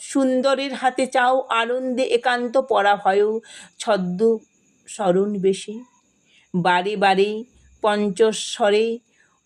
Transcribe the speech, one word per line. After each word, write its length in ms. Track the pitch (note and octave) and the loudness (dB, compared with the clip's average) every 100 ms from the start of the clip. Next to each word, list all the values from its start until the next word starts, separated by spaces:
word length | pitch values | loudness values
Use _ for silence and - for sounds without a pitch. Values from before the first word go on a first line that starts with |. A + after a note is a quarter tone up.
সুন্দরের 680 | - C#4 C4 B3+ C4+ C4+ C#4 | -4 0 2 2 2 0 -2
হাতে 320 | B3 B3+ B3+ B3+ | -2 -2 0 0
চাও 280 | C4 B3 C4 B3+ | 2 2 2 0
আনন্দে 520 | A3+ A#3 B3 C4 B3 C4 | -2 0 -2 -4 -2 0
একান্ত 420 | A#3 B3 A#3+ A#3+ C4+ C4 | 0 0 -2 0 -2 0
পরাভয় 560 | G#3 G3+ G3+ F#3+ G3+ G#3 A3 - - - - | 2 4 2 2 2 2 -2 -8 -20 -20 -12
ছদ্ম 400 | - G3+ F3+ F3+ A3+ A3+ _ _ _ _ - | -2 0 0 0 2 0 _ _ _ _ -20
স্মরণ 420 | - G3 F3+ G3+ G#3 | -6 -2 0 -2 0
বেশে। 340 | F#3 F#3+ - A3 B3+ _ _ _ _ _ _ | -2 -2 -6 -14 -16 _ _ _ _ _ _
বারে 400 | F3+ F3 F3+ F#3+ G#3 | -2 0 0 0 0
বারে 320 | G3 F#3+ G3+ G#3+ B3 _ _ - | 2 4 2 -2 -10 _ _ -4
পঞ্চস্বরে 1000 | A3 G#3 G#3 F#3 A3 G#3+ - - G#3 G#3 A3+ A#3 _ _ _ _ | -2 0 -2 2 0 0 -8 -2 0 2 0 -4 _ _ _ _